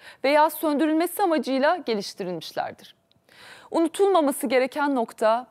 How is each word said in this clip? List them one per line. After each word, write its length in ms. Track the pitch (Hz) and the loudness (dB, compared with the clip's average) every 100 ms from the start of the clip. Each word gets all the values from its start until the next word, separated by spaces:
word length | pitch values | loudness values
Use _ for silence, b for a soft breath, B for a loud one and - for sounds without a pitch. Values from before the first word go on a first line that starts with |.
| B B | B B
veya 260 | 262 294 311 | 2 4 2
söndürülmesi 720 | - 330 294 311 311 349 - | 0 -2 0 2 0 0 0
amacıyla 540 | 392 311 240 269 277 359 | 0 0 0 0 0 0
geliştirilmişlerdir. 1200 | 262 220 170 - 185 170 - - - - - _ _ _ _ B B B B | -2 -6 -6 -10 -8 -8 -8 -8 -8 -10 -20 _ _ _ _ B B B B
Unutulmaması 760 | - 330 - 392 370 285 277 247 | -2 -2 0 2 4 2 0 0
gereken 480 | 254 254 302 285 | 0 0 0 -2
nokta 520 | 269 233 - 220 226 247 | 0 -2 0 0 0 -2